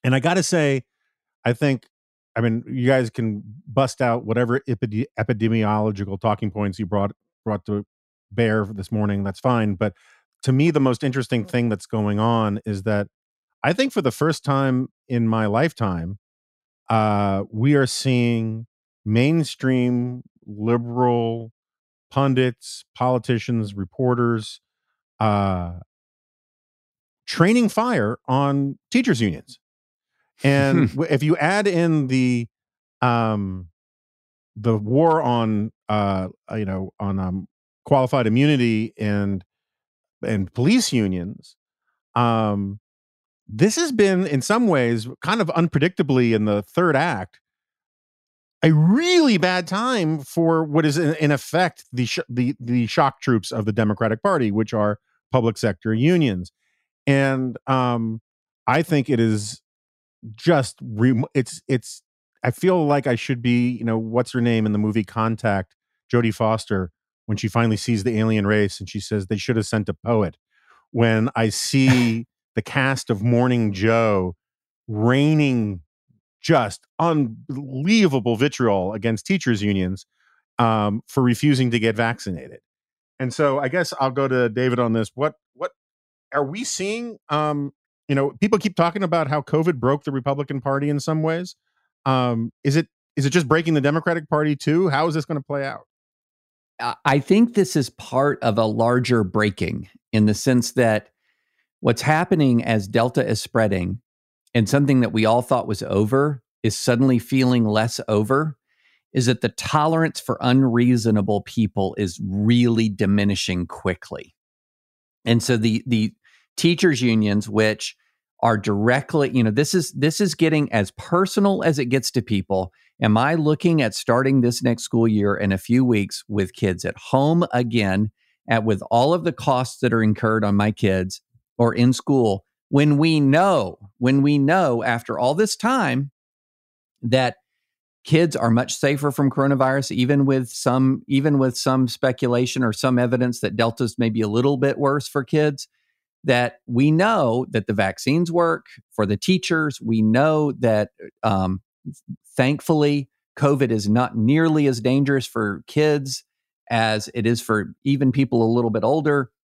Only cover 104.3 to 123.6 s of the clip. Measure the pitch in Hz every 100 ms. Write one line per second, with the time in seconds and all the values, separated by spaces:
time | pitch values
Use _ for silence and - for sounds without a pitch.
104.3 | _ _ 120 101 143 143 131 113 110 107
105.3 | 117 120 127 - 104 - 98 107 135 147
106.3 | 139 _ _ 113 - - 120 135 123 -
107.3 | 131 127 123 110 107 113 - - 104 107
108.3 | 135 160 - _ _ _ _ _ 131 123
109.3 | 120 117 - - 156 156 165 165 - -
110.3 | - 127 131 131 117 123 123 113 107 98
111.3 | 101 - - 104 - 95 - 98 - 101
112.3 | 98 107 120 120 113 110 95 101 101 101
113.3 | 95 - 92 85 - 92 87 - - -
114.3 | _ _ _ _ _ _ _ _ _ 117
115.3 | 117 - 120 113 110 - 117 107 _ _
116.3 | _ _ - 165 170 180 127 123 110 107
117.3 | 101 104 104 107 107 - - _ _ _
118.3 | _ 117 107 107 101 113 131 - 160 135
119.3 | 127 110 104 151 185 - 139 147 156 202
120.3 | - 160 151 147 110 98 - - 175 190
121.3 | - 202 190 - 143 123 131 - 127 -
122.3 | 101 - 95 92 _ _ _ 113 107 135
123.3 | 165 151 151